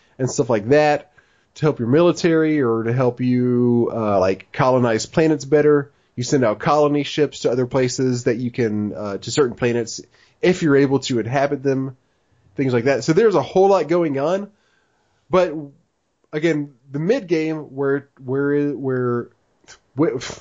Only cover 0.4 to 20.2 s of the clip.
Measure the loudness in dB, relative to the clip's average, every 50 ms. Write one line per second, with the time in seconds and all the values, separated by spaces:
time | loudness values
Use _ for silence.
0.4 | 0 0 0 0 2 2 2 4 4 4 2 0 -4 _ _ _ _ _ _ _
1.4 | _ _ _ -2 -2 0 0 0 0 2 2 4 4 4 2 2 0 2 2 2
2.4 | 2 2 2 2 2 0 0 0 0 -2 0 0 0 0 0 0 0 0 0 2
3.4 | 2 2 2 2 2 2 2 2 2 0 -2 -4 -2 0 2 2 2 2 0 -2
4.4 | -6 _ -4 0 2 2 2 2 2 2 0 -2 -4 -2 0 2 2 2 2 -2
5.4 | -2 0 2 4 4 4 4 2 0 -4 _ _ _ _ _ -10 -4 -2 0 2
6.4 | 2 2 0 0 0 0 2 2 2 2 0 -2 -4 -4 -2 -2 -2 -2 -2 -2
7.4 | -2 -2 0 0 -2 0 0 0 0 0 -2 -2 -2 -2 -2 -2 -2 -2 -2 -2
8.4 | -4 -6 -4 -2 -2 -2 -2 -2 -4 -6 -6 -8 -8 -8 -8 -8 -8 -4 0 0
9.4 | 0 0 -2 -2 -2 -2 -2 -2 -4 -6 -10 -16 -18 _ _ _ _ _ _ _
10.4 | 0 0 0 2 2 4 4 4 4 4 2 0 -2 -2 -4 -4 -2 -2 -2 -2
11.4 | -2 -2 -2 -2 -2 -2 -2 -2 -4 -6 -10 _ _ _ _ _ _ _ _ _
12.4 | _ _ _ -4 -2 0 0 0 0 0 0 0 0 0 2 4 4 4 2 2
13.4 | 0 0 2 2 4 4 4 2 2 0 0 0 0 -2 -2 -2 -2 -2 -2 -4
14.4 | -6 -10 _ _ _ _ _ _ _ _ _ _ _ _ _ _ _ -2 0 0
15.4 | 2 0 -2 -6 -12 -14 -18 _ _ _ _ _ _ _ _ _ _ _ -6 -2
16.4 | 0 0 0 -2 -4 -8 -12 _ _ -12 -8 -4 -2 0 0 -2 -2 -2 -2 -2
17.4 | 0 -2 -4 -6 -10 -10 -8 -4 -2 -2 -2 -2 -4 _ _ -14 -8 -6 -4 -2
18.4 | 0 0 0 0 0 -2 -4 -4 -4 -4 -2 -2 -2 -2 -2 -4 -6 -8 _ _
19.4 | _ _ _ _ _ -20 -20 -20 _ _ -4 -2 -2 -2 -2 -4